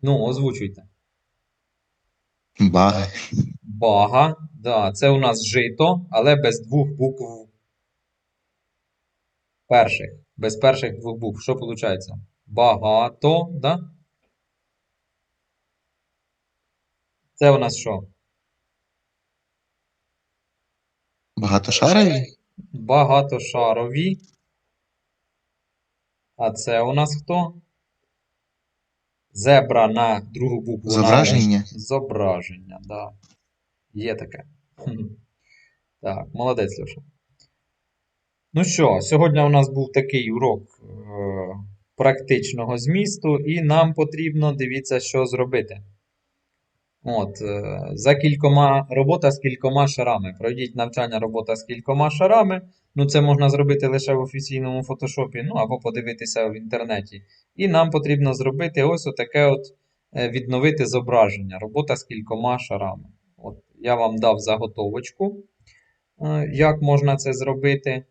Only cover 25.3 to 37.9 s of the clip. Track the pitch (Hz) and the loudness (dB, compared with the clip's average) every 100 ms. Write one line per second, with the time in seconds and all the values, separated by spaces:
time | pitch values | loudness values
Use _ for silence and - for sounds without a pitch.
25.3 | _ _ _ _ _ _ _ _ _ _ | _ _ _ _ _ _ _ _ _ _
26.3 | _ 113 - - 117 120 139 147 147 - | _ -4 -4 -2 0 0 0 0 -4 -2
27.3 | 175 170 175 _ _ _ _ _ _ _ | -2 -2 -6 _ _ _ _ _ _ _
28.3 | _ _ _ _ _ _ _ _ _ _ | _ _ _ _ _ _ _ _ _ _
29.3 | 101 110 139 120 120 110 110 117 104 98 | -6 4 6 6 2 2 2 0 0 -6
30.3 | - 127 117 113 110 110 110 110 120 151 | -6 -4 -4 -6 -8 -2 2 4 6 4
31.3 | 131 107 101 104 110 - 135 139 104 101 | 4 4 2 -2 -12 -4 -4 -4 -4 -2
32.3 | 90 87 92 95 95 101 104 104 107 _ | -2 -6 -18 -20 -20 -16 -14 -14 -18 _
33.3 | _ _ _ _ _ _ 104 113 101 - | _ _ _ _ _ _ -12 -8 -8 -10
34.3 | - - _ _ _ - 110 101 - _ | -18 -20 _ _ _ -12 -10 -12 -14 _
35.3 | _ _ _ _ _ _ _ 101 95 95 | _ _ _ _ _ _ _ -8 -8 -10
36.3 | - 123 123 98 - - - - _ _ | -6 -4 -2 -4 -6 -14 -14 -20 _ _
37.3 | _ _ _ _ _ _ | _ _ _ _ _ _